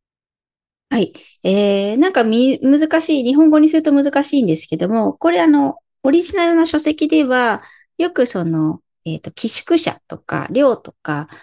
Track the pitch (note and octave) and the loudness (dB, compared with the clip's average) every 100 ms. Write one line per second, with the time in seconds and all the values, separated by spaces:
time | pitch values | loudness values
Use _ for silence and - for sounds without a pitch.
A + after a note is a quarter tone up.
0 | _ _ _ _ _ _ _ _ - A#3 | _ _ _ _ _ _ _ _ -6 -4
1 | F3 - - _ F3+ G3 G3+ G3 G3+ A3+ | -4 -8 -20 _ -2 0 0 0 -2 0
2 | F4+ F#4 A3+ A3+ C4 C4 C4 D4 D#4 E4 | 0 2 0 2 2 2 2 2 2 0
3 | D#4+ D4 A#3+ C#4 D#4 D4+ D#4 D#4+ D#4 C#4+ | 0 -2 0 4 4 4 2 0 2 2
4 | C#4+ C#4+ C#4+ C#4+ G#3 D#3+ - E3 F3+ A3+ | 2 0 0 0 0 -2 -4 -6 -2 -2
5 | G#3 - D#4+ F4 E4 D4 C#4 - _ _ | -2 -2 -2 2 4 4 2 -4 _ _
6 | C4+ E4 F4+ G4+ E4+ E4 D#4+ D4+ D#4 D#4 | 0 0 0 -2 0 2 2 -2 -4 -2
7 | D4+ D#4+ C4+ B3+ A#3+ G3+ - _ _ - | 0 0 2 0 0 -2 -8 _ _ -6
8 | E4+ F4 B3 F#3+ E3+ D#3+ D#3 - _ _ | -4 -2 -2 -2 -4 -2 -2 -4 _ _
9 | - D#3+ - - A3+ - - E4 - - | -12 -12 -12 -10 -8 -6 -2 -2 -2 -8
10 | - - - D3 - A#3+ C#4 - - - | -14 -18 -8 -8 -4 0 0 0 -8 -16
11 | - D3 D#3 - | -10 -8 -10 -18